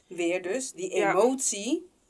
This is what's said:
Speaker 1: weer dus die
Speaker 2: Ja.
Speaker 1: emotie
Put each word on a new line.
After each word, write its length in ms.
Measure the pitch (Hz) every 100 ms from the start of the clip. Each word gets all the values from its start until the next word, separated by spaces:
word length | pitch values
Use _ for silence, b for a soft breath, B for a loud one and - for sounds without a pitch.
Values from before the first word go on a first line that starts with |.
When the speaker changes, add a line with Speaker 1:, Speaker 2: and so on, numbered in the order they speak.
| -
Speaker 1:
weer 340 | 175 170 180
dus 300 | 180 - -
die 240 | - 185 185
Speaker 2:
Ja. 160 | 202
Speaker 1:
emotie 760 | 185 233 262 - 208 214 339 - _ _